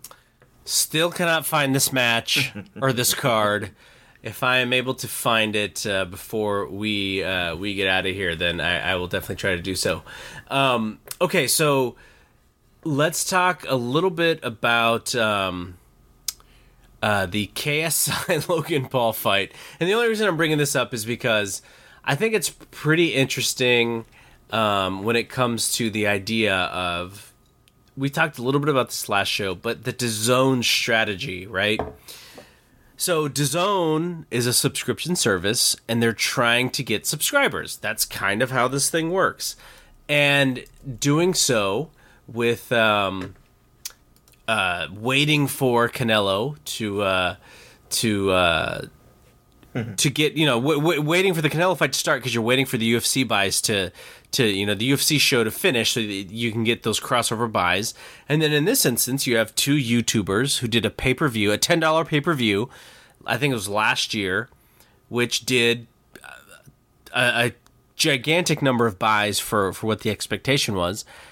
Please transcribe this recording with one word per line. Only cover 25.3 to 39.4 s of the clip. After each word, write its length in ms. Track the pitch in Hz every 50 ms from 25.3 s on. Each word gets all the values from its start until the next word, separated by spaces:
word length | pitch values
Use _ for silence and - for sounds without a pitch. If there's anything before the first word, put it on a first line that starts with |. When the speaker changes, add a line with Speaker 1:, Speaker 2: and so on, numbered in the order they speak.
| - 131 127 120 117 110 - - -
Speaker 1:
to 160 | - 120 110
the 180 | 98 107 104 101
idea 480 | 104 98 92 110 113 113 107 101 95
of, 760 | 92 90 - - 92 90 87 87 87 90 92 98 - - - _ _ _ _ _ _ _ _ _ _ _ _ - 135
we 120 | 135 139
talked 260 | - 165 165 156 -
a 60 | -
little 180 | 117 127 139 147
bit 80 | 143 151
about 200 | 139 127 120 -
this 200 | - - - -
last 200 | 104 98 98 -
show, 260 | - - 101 95 90
but 300 | 87 - 113 82 73 -
the 80 | 131
dazone 680 | 117 - 123 117 110 107 110 120 127 127 131 135 131 123
strategy, 840 | 110 - - - - 123 113 110 110 107 98 87 135 95 92 90 92
right? 340 | 110 113 95 104 104 110 107 - - - - - - - - - - - - - - _ _ _ _ _ _ _ _ _ -
So 280 | - 185 170 156 151
dazone 1000 | 143 110 139 147 131 147 175 185 208 202 185 170 160 156 156 170 175 175 160 - -
is 160 | - 135 120
a 60 | 123
subscription 640 | 117 - - 135 - - - 127 110 - - 160 180
service, 600 | - - 113 95 87 92 101 117 - - - - - _ -
and 140 | 117 117
they're 100 | 117 113
trying 560 | 110 - - - - 139 120 117 117 123 127 123
to 120 | - -
get 240 | 120 113 107 104 -
subscribers. 720 | - 160 151 - - 285 277 277 220 104 80 78 - - -
That's 260 | - 202 - - -
kind 380 | - - - 104 98 101 110
of 80 | 127 120
how 180 | 131 120 123 127
this 220 | 139 139 135 -
thing 200 | - 165 160 165
works. 460 | 185 190 151 92 - -